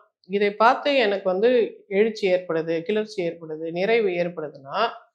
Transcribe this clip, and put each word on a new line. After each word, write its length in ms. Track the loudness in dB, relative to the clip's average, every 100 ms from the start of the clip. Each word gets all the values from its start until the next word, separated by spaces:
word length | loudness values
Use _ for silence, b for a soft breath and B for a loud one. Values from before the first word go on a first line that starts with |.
| _ _ -6
இதை 260 | -2 0 4
பார்த்து 400 | 4 4 2 2
எனக்கு 340 | 2 0 0
வந்து 540 | 2 4 4 2 -4 -4
எழுச்சி 460 | 2 2 2 2
ஏற்படுது, 480 | 2 0 -4 -2 -2
கிளர்ச்சி 460 | -2 -2 -2 -4 -6
ஏற்படுது, 440 | -6 -10 -8 -6
நிறைவு 380 | -2 0 2 2
ஏற்படுதுன்னா, 800 | 0 -4 -4 -10 -12 -8 -2 -2 -4 _